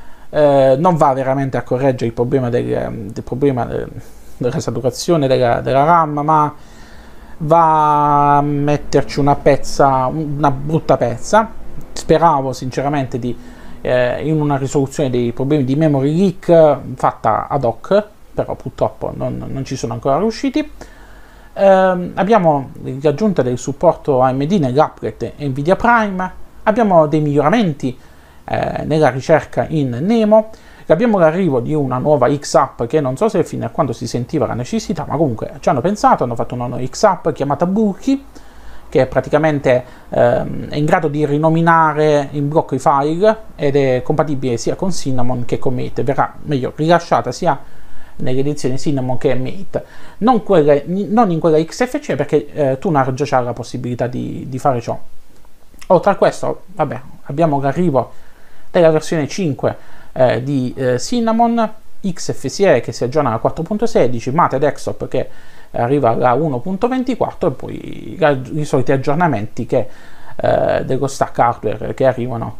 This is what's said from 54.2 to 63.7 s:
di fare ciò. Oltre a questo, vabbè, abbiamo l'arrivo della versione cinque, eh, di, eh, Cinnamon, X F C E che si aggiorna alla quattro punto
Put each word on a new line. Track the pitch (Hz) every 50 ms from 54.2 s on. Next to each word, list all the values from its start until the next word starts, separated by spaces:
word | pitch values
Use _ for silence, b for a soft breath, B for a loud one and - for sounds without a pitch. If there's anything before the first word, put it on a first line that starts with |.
| 120 120 120 117 - 131
di | 127 127
fare | - 147 131 120
ciò. | 117 - 113 - - - - - - - - - - - - - - - - - - -
Oltre | 190 - - 202
a | 196
questo, | - 214 165 - - - 135 131 - - -
vabbè, | - - 156 139 131 120 - - - - -
abbiamo | - 143 143 165 160 143 139
l'arrivo | 135 139 135 170 180 175 135 127 - - b b b b b b b b b b b b
della | - 190 170 160
versione | 156 156 - - 170 165 143 123
cinque, | - - 196 156 131 - - 120 - B B B B B B B
eh, | B - 127 120 117 117 127
di, | 135 147 139 127 123 - -
eh, | 135 127 127 120
Cinnamon, | - - - 240 226 226 220 226 233 233 233 233 226 214 - - - - - - - 196
X | 175 - - -
F | - - - 135
C | - -
E | 196 190 151 120
che | 110 -
si | 113 - 131
aggiorna | 120 131 156 143 127
alla | 110 113
quattro | - 135 - - 160
punto | -